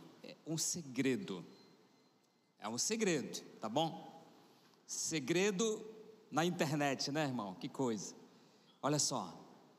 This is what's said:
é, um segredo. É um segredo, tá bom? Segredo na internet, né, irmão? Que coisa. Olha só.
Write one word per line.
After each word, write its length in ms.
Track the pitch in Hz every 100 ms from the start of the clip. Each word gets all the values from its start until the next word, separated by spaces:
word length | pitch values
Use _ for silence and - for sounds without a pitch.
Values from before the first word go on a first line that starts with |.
| - -
é, 140 | - - 147
um 100 | 160
segredo. 880 | - 170 139 123 135 120 98 92 80 - - - - _ _ _ _ _ _ _
É 120 | 104
um 100 | 113
segredo, 600 | - 226 220 156 104 - - -
tá 80 | 110
bom? 540 | 123 160 165 - - - - - - - _ -
Segredo 1000 | - - 160 131 170 202 190 226 214 - - - - -
na 120 | 139
internet, 680 | 170 180 160 151 143 131 -
né, 140 | 143 147
irmão? 280 | 123 101
Que 160 | 92 135
coisa. 460 | - 131 107 82 - - - - - - _
Olha 160 | 131 147
só. 420 | - 131 90 - - - -